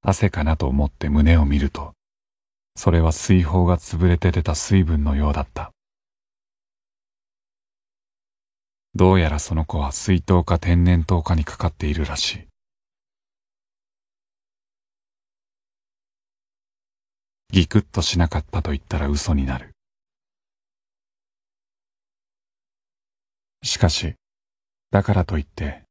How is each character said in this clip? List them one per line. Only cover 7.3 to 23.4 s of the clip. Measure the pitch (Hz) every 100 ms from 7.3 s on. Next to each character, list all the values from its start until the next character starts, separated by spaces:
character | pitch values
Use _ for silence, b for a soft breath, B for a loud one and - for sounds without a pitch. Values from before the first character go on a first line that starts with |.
| _ _ _ _ _ _ _ _ _ _ _ _ _ _ _ _
ど | - 92
う | 95
や | 80
ら | 73
そ | -
の | 78
子 | 76 82
は | 71
水 | - - 92
痘 | - 90
か | 82 85
天 | 90 87
然 | 87 87
痘 | 80 90
か | -
に | 85
か | 76 -
か | -
っ |
て | - 76
い |
る | 73
ら | 73 71
し | -
い。 | - 82 _ _ _ _ _ _ _ _ _ _ _ _ _ _ _ _ _ _ _ _ _ _ _ _ _ _ _ _ _ _ _ _ _ _ _ _ _ _ _ _ _ _ _ _ _ _ _ _ _ _
ギ | 95 85
ク | 110
ッ |
と | - -
し | - 87
な | 85
か | 80
っ |
た | - 87
と | 78
言 | 71
っ |
た | _ 78
ら | 69
嘘 | 73 -
に | 71 65
な | 64
る。 | - _ _ _ _ _ _ _ _ _ _ _ _ _ _ _ _ _ _ _ _ _ _ _ _ _ _ _ _ _ _ _ _ _ _ _ _ _